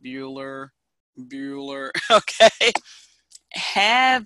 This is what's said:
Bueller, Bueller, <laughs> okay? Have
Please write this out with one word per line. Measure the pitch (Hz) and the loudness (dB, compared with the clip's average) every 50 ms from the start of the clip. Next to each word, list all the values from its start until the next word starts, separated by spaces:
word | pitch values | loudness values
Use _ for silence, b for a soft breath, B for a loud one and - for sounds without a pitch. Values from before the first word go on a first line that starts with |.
| _ | _
Bueller, | 127 127 135 135 135 135 135 135 135 135 135 135 131 _ _ _ _ _ _ _ _ _ - | -12 -12 -10 -10 -10 -10 -10 -10 -10 -10 -12 -14 -14 _ _ _ _ _ _ _ _ _ -20
Bueller, | 127 127 135 135 139 139 - 139 139 139 - 135 135 131 - - | -18 -14 -12 -10 -8 -8 -8 -8 -10 -8 -8 -8 -8 -6 -6 -8
<laughs> | - - | -4 0
okay? | - 208 - - - - 220 226 - - - 233 220 - b b b b b b b b b _ - - _ _ - | 0 0 0 -2 2 6 6 6 6 4 0 0 0 -2 b b b b b b b b b _ -20 -20 _ _ -10
Have | - - - - 202 196 208 233 254 262 262 254 254 214 | -8 -8 -4 0 2 2 4 4 4 4 4 4 2 2